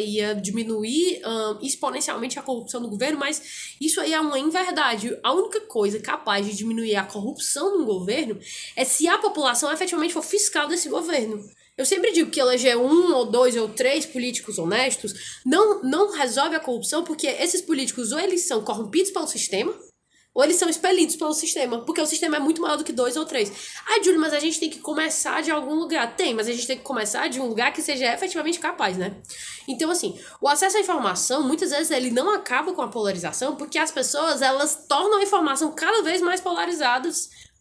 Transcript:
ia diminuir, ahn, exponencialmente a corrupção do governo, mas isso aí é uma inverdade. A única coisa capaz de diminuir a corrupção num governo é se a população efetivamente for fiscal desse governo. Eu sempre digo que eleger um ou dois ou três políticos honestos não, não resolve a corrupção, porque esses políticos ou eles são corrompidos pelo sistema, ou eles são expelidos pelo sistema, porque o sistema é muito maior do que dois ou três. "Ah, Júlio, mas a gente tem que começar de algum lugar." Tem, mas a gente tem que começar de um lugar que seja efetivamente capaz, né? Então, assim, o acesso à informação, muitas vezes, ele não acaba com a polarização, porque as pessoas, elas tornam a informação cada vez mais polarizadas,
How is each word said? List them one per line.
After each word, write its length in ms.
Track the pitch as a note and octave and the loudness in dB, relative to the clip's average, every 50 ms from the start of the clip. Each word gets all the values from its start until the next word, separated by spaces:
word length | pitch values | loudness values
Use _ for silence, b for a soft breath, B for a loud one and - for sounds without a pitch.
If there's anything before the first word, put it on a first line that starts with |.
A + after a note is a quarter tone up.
| G#3 | 0
ia 280 | G#3 G#3 G#3+ G#3 G#3 G#3+ | 0 0 0 0 0 -2
diminuir, 880 | G3+ F#3 G#3+ G3+ A#3 A3+ A3 A3 G#3+ G#3+ A3+ B3+ D#4 F4 F#4 - - - | -2 -4 -4 -4 -4 -2 -2 -2 -2 -2 0 2 2 2 2 0 -2 -4
ahn, 360 | A3 A3+ A3+ A3 A3 - - | -6 -4 -2 -2 -2 -4 -4
exponencialmente 800 | - C4+ - - - C4+ B3 C#4+ - - - A3+ A#3 C4 - C#4+ | -4 -4 -4 -2 -2 -4 -2 -2 -2 -4 -2 -4 -4 -6 -6 -6
a 20 | |
corrupção 400 | - - B3+ A#3 G3+ - - A#3+ | -6 -4 -4 -4 -6 -6 -8 -6
do 80 | A#3+ A3+ | -6 -6
governo, 300 | G#3 G3+ B3 D4 D#4 C#4+ | -4 -2 0 0 0 0
mas 560 | C#4 C#4+ D#4 - - - - - - - - - | -2 -2 -4 -4 -8 -10 -12 -12 -12 -14 -10 -4
isso 220 | C#4 D#4 D4+ F#4+ | -2 0 0 0
aí 120 | - D#4+ D#4+ | 0 0 2
é 60 | D#4+ | 2
uma 200 | D#4 D4 C#4+ C4 | 2 0 0 0
inverdade. 760 | C#4 D#4+ D#4+ F#4 F#4 F4+ F4 D#4 D4 B3 A#3 G#3 G3 A#3+ - - - | 0 0 0 0 0 0 0 0 2 2 0 0 -2 -4 -6 -2 0
A 80 | A#3 | 0
única 300 | C#4 F4+ G#4+ A4 - G#4+ | 2 2 0 0 -2 -6
coisa 380 | G#4 - - A3+ G3+ G3+ G3+ G#3+ | -6 -4 -2 0 0 0 0 -2
capaz 460 | - - C#4+ D4+ - A3 G3+ G3+ G3+ | -4 -4 -4 -4 -2 0 0 0 0
de 100 | G#3 G#3 | -2 -4
diminuir 400 | G3+ G#3+ A3+ A3+ A3+ A3+ A3 G#3 | -4 -4 -4 -4 -2 -2 0 0
a 80 | G3 F#3+ | 0 0
corrupção 760 | - - G#3 G3+ B3 C#4+ - - - - C#4 D#4 G4 G4+ F4+ | -2 -6 -6 -6 -6 -4 -4 -4 -4 -2 0 0 0 0 2
num 80 | C4+ | 2
governo 540 | G#3+ G3+ F#3 F3+ F#3+ A3+ D4+ D#4 A3+ G#3 B B B B B B B B | 0 0 -2 -2 -2 -2 -2 -2 -2 -6 B B B B B B B B
é 80 | - C4 | 0 0
se 240 | B3+ - - D4+ E4+ | 2 2 2 4 4
a 100 | F#4 G#4 | 4 4
população 520 | A4 G4+ - D#4 C#4+ B3+ A#3+ B3 D#4 C#4+ | 2 0 0 2 2 2 2 2 0 0
efetivamente 420 | D#4 D#4 F#4 F4 F4 D#4 D4+ E4+ - | 0 -2 -2 -2 0 0 -2 -2 -2
for 100 | D#4+ D#4 | -4 -2
fiscal 440 | - - G#4 - - - D#4+ D4 C#4+ | -2 0 0 0 2 2 0 0 0
desse 220 | E4+ F4 - D4 | 0 -2 -2 -2
governo. 500 | - E4+ E4 E4 E4+ C4+ A3 A3 G#3+ G#3 G3+ - b b b b b - | -2 -4 -2 0 0 0 0 -2 -4 -8 -10 -14 b b b b b -4
Eu 80 | C4+ | 0
sempre 280 | - G4 F4+ F4 A4 E4+ | 0 2 2 2 2 4
digo 180 | E4 - - | 4 2 2
que 80 | - D4+ | 2 2
eleger 380 | C4 B3+ B3 B3 A#3+ B3+ A#3+ A#3+ | 4 4 4 4 4 4 4 4
um 360 | B3 C4+ D4+ F4 F4+ F4 D4+ | 6 6 6 6 6 6 4
ou 120 | B3+ A#3+ | 2 2
dois 300 | G#3+ G#3 B3 B3+ B3+ A#3 | 2 4 4 4 4 4
ou 140 | A#3 A3 G#3+ | 2 -2 -2
três 360 | G#3+ - B3+ B3+ C#4 D#4+ D4+ | -2 0 2 2 2 0 -2
políticos 520 | - - B3+ A#3+ B3 A#3+ - - - G#3 - | -4 -4 -4 -4 -4 -4 -6 -6 -6 -6 -4
honestos 560 | E3 E3+ G3+ A#3+ C4 C4+ - - - G#3 B B B B B B B | -2 0 0 2 2 0 -2 -2 -4 -8 B B B B B B B
não, 380 | B3+ C#4 F4+ G#4+ G#4+ G4+ - - | 2 4 6 6 6 4 2 0
não 280 | C4 C#4 E4 G#4 G4+ F4+ | 0 2 2 2 2 2
resolve 420 | D4 C#4 B3 A3 C4 C#4+ E4 D#4+ | 0 -2 0 2 0 0 0 0
a 40 | D#4 | -2
corrupção, 440 | D#4+ C4+ A#3+ G#3+ F#3+ - C#4+ D#4+ F4 | -2 -4 -4 -4 -2 -2 -2 -2 -2
porque 240 | F4 D#4 - - C#4 | -2 -4 -2 -2 -2
esses 340 | B3 - C4+ F4 F4+ F4+ | 0 0 0 0 0 -2
políticos 500 | - - D#4+ C4+ C4+ - - B3+ A#3+ G3+ | 0 0 0 0 0 -2 -4 -4 -4 -2
ou 80 | B3+ D#4 | -2 0
eles 280 | F#4 F#4+ F#4 F4 - - | 0 0 0 0 0 0
são 160 | B3+ A3 A3 | -2 -2 -2
corrompidos 480 | - G#3+ G#3 A3+ G3 G3+ E4 G4 G4 | -2 -4 -4 -4 0 2 2 2 2
pelo 160 | - F4 D#4 - | 0 -2 -4 -4
sistema, 460 | - A3 - - G3+ F#3+ B3 F4 A4 - - - _ _ b b b b b b _ | -4 -4 -4 -2 -2 -2 -2 -2 -4 -8 -12 -20 _ _ b b b b b b _
ou 100 | B3 C#4 | 2 4
eles 140 | D4+ F4+ F4 | 4 4 4
são 100 | F4+ E4+ | 2 2
expelidos 480 | D#4+ - - F#4+ F#4+ F#4 D#4+ D#4+ - | 0 2 2 4 4 4 4 2 2
pelo 180 | - D#4+ D4+ D4+ | 0 -2 -2 -2
sistema, 520 | - E4 - - D#4 C4+ B3 A#3 A#3 - | -2 -2 -2 -2 -2 -2 -2 -2 -2 -4
porque 160 | - E4 E4+ | -2 -2 0
o 40 | D4+ | 0
sistema 300 | D4+ E4 - F4 D#4+ D4+ | 0 0 0 0 0 0
é 40 | D4+ | 2
muito 200 | C4+ D4+ D#4+ D#4+ | 2 2 0 0
maior 140 | E4+ D#4 D4+ | 0 0 0
do 80 | D4 D#4 | -2 -2
que 80 | - | -2
dois 240 | A#3 A#3 B3 B3 B3 | -2 0 0 0 0
ou 80 | D#4 D#4 | -2 -4
três. 260 | D4+ - B3+ G#3 G3+ B B B B B B B - | -2 0 0 0 -2 B B B B B B B 2
"Ah, 160 | G#4+ A4 - | 2 4 6
Júlio, 160 | F4+ E4 D#4+ | 6 6 6
mas 140 | D#4 D#4 D4 | 4 2 2
a 60 | D4 | 0
gente 200 | D4 E4 D#4+ - | 0 0 0 0
tem 100 | F4 D#4 | -2 -4
que 100 | - - | -4 -6
começar 600 | - - D#4 D#4 D#4 - - - - B3+ - - | -8 -4 -2 -2 0 0 0 -2 -2 -2 -2 -2
de 80 | D#4 D#4 | 0 0
algum 260 | D#4 D4+ B3+ C4 D4+ | 0 0 0 -2 -2
lugar." 380 | D#4 E4+ D#4+ D#4+ D4 A#3+ F4 - - | -2 -2 0 0 0 0 -2 0 0
Tem, 160 | F#4 C#4+ A#3 | 0 0 0
mas 160 | A3 G#3 A#3 | 0 0 -2
a 20 | |
gente 160 | A#3+ A#3+ A#3+ - | -2 -4 -2 -4
tem 100 | C4 B3+ | -4 -4
que 60 | - | -4
começar 460 | - C4 A3+ G#3+ G#3 - B3 C#4 E4 | -4 -4 -2 -2 -2 -2 -2 -2 -2
de 100 | A#3+ C4 | -2 -2
um 80 | C4+ A#3+ | -4 -2
lugar 240 | A3 G#3 A#3+ C#4+ | 0 0 0 0
que 100 | D4 - | 0 0
seja 320 | D#4 - C#4+ B3+ C4+ A#3 A#3+ | -2 -2 -2 0 0 0 0
efetivamente 460 | - F#4+ F4+ - E4 D4+ D#4+ E4+ - | 0 -4 -4 -4 -2 -2 -2 -2 -2
capaz, 380 | - D#4+ F4 - A3+ G3 F#3 F#3 | -2 -4 -2 0 0 0 0 -2
né? 180 | F3+ G3+ G3+ - B B B B B B B B B | -4 -4 -6 -10 B B B B B B B B B
Então, 240 | - C4 - D#4+ D#4+ | -8 -4 -2 0 0
assim, 300 | F4 F4 - F4+ B B B B B B | 0 0 -2 -4 B B B B B B
o 80 | - C#4+ | 2 2
acesso 260 | D4 D4 F#4 F#4+ F#4+ | 4 4 4 4 2
à 60 | G#4+ | 2
informação, 600 | G4 F#4 F4 D4+ A#3+ G3 F3+ - - - B3 D4 | 2 2 0 0 0 0 0 0 0 0 0 0
muitas 300 | D4+ B3+ D4+ D#4+ F#4+ D#4+ | 2 2 0 0 0 0
vezes, 180 | D4 C#4+ D#4+ D#4+ | 0 0 0 0
ele 220 | D#4+ B3+ B3+ B3+ | 0 0 0 2
não 180 | A#3 B3 C#4+ G4 G#4 | 0 2 2 2 2
acaba 400 | F#4+ - - B3+ C4+ D4+ F#4 F#4 | 0 0 0 -2 0 0 -2 -2
com 80 | E4+ | -4
a 80 | B3+ A3+ | -4 -4
polarização, 640 | - A#3 G#3 G3 F#3 F3 E3+ D#3 D3+ - B3+ C#4 C#4+ | -4 -2 -2 -2 -2 -2 -4 -6 -4 -4 -4 -4 -4
porque 220 | C4+ D4 D4+ - D#4+ | -6 -8 -4 -2 -2
as 140 | D#4+ D#4 | -2 0
pessoas, 500 | - C#4+ B3+ - - C#4+ D#4+ E4 D4 B3 | 0 -2 -2 0 0 0 0 0 2 2
elas 440 | C#4 C4 C4 C4+ D4 D4+ - - - - | 2 2 2 2 2 0 -2 -4 -2 0
tornam 300 | C#4+ C#4+ F4+ G#4 G#4+ G4 | 2 2 4 4 4 4
a 40 | G4 | 4
informação 500 | G4 - - D#4+ C#4+ C4+ C4+ D#4+ D4+ D4+ | 4 4 4 4 2 2 2 0 -2 -2
cada 300 | - D#4+ F4 A4 A4+ E4 | 0 0 2 2 4 2
vez 180 | D#4+ F4 F#4 | 2 2 2
mais 200 | F4 F4 F#4 F#4 | 2 2 0 0
polarizadas, 880 | F#4 F#4 F4 E4+ E4+ F4 F4 D#4 D4 B3 A#3+ C4 C4 E4+ E4 - - B B B B B B _ | 0 -2 -2 0 0 -2 0 0 2 2 2 2 0 -2 -2 -4 -4 B B B B B B _